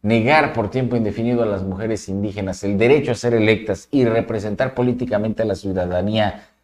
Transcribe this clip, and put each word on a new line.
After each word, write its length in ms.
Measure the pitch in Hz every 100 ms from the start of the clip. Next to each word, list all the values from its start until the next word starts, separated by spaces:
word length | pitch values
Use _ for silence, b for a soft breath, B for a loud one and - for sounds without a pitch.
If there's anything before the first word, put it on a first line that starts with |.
negar 500 | 104 117 113 156 143
por 180 | - 104
tiempo 280 | 127 123 123
indefinido 460 | 107 113 117 120
a 40 | 110
las 160 | 98
mujeres 460 | 95 95 110 107 -
indígenas 540 | 98 101 95 95 92
el 140 | 101 101
derecho 340 | 117 147 127
a 40 | 110
ser 180 | 120
electas 540 | 113 107 110 - 92 -
y 140 | 139
representar 720 | 123 113 - 113 104 101 131
políticamente 680 | 127 123 123 123 104 110 104
a 20 | 110
la 100 | 95
ciudadanía 960 | 98 92 90 90 98 110 104 - - _